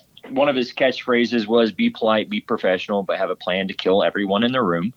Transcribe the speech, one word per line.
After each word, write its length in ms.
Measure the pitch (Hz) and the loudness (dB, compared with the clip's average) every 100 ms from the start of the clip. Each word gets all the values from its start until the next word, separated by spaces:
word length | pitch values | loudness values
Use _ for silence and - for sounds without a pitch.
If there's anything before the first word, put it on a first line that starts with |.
| _ - - | _ -20 -6
one 200 | 131 143 | 0 2
of 60 | 127 | 0
his 180 | 120 | -2
catchphrases 720 | - 131 120 - 120 117 120 104 | 0 0 0 0 2 2 0 2
was, 260 | 117 113 | 2 2
"Be 200 | 98 117 | 2 -2
polite, 400 | 117 113 107 92 | 0 0 2 0
be 100 | 104 | -4
professional, 640 | - 113 98 92 - 101 | -4 -2 0 0 -2 -4
but 160 | 95 87 | -2 -2
have 100 | 92 | -2
a 60 | 92 | -4
plan 320 | - 90 95 | -4 -2 -4
to 80 | 95 | -2
kill 280 | 92 98 | 0 2
everyone 400 | 85 101 98 101 | 2 0 0 0
in 80 | 120 | 0
the 120 | 131 | 0
room." 280 | 104 85 101 | 0 0 -4